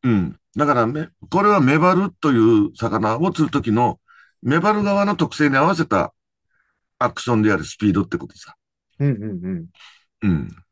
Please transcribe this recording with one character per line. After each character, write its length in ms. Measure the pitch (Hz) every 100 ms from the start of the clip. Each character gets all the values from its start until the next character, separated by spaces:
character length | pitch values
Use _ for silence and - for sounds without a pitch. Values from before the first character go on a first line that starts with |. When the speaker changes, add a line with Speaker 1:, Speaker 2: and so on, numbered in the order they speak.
Speaker 1:
う 60 | 156
ん。 40 |
Speaker 2:
う 20 |
ん。 260 | 107 82 - _ 107
だ 100 | 147
か 80 |
ら 120 | 123 113
ね、 220 | 151 160 _ -
こ 120 | 175
れ 60 | 208
は 120 | 202
メ 180 | 131 151
バ 160 | 180
ル 160 | 185 196
と 220 | - 151
い 60 | 123
う 360 | 113 110 101 -
魚 420 | 113 110 110 117
を 120 | 185
釣 140 | 180 151
る 60 |
時 180 | 143 117
の、 300 | 107 120 - _ _ _ _
メ 160 | - 156
バ 140 | 196
ル 100 | 214
側 220 | 202 202
の 100 | 202 170
特 200 | 156 -
性 140 | 147
に 60 | 135
合 80 |
わ 100 | 156
せ 100 | 175
た 300 | - 98 - _ _ _ _ _ _ _ _ _
ア 120 | 123
ク 100 | -
シ 100 | -
ョ 60 | 113
ン 60 |
で 100 | 107
あ 40 | 95
る 80 |
ス 140 | 78 -
ピ 100 | 107
ー 40 |
ド 100 | 92
っ 60 | 90
て 100 | -
こ 80 | -
と 100 | -
さ。 180 | - - _ _ _ _
Speaker 1:
う 80 | 143
ん 60 |
う 60 | 110
ん 40 |
う 260 | 107 92 92
ん。 180 | 90 85 _ - _ _ _
Speaker 2:
う 60 | 104
ん。 200 | 82 60 - _